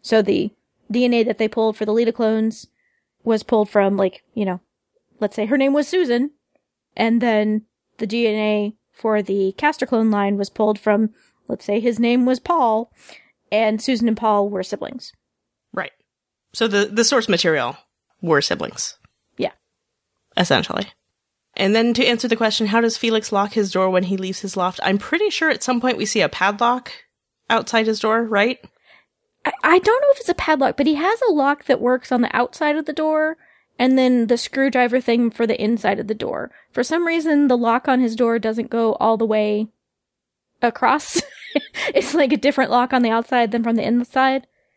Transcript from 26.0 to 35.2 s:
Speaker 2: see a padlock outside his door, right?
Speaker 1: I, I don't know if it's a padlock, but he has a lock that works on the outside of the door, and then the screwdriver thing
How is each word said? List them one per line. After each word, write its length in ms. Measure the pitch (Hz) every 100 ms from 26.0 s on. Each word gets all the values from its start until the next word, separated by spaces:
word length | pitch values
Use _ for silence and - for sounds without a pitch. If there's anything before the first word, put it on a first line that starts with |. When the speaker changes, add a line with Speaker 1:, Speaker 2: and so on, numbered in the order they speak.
| 202
Speaker 2:
see 160 | 214
a 80 | 151
padlock 640 | - 190 208 240 254 - - - _ _ _ -
outside 360 | 226 220 233 220
his 140 | 214
door, 220 | 220 226
right? 340 | 233 208 220 254 - _ _ _ _ _ _ _
Speaker 1:
I, 80 | - -
I 160 | 302 359
don't 200 | 403 480
know 80 | 571
if 80 | 554
it's 100 | -
a 40 |
padlock, 440 | 349 - 311 262 -
but 80 | 285
he 80 |
has 260 | 294 349 453 494
a 40 |
lock 340 | 302 277 285 -
that 140 | 277
works 300 | 240 254 -
on 120 | 247
the 120 | 240
outside 420 | - 247 - 302 302
of 100 | 302
the 80 |
door, 420 | 302 311 311 311 320 _ _ _ -
and 200 | 254 262
then 300 | 254 247 226
the 100 | 233
screwdriver 600 | - 269 269 254 240 247
thing 300 | 240 233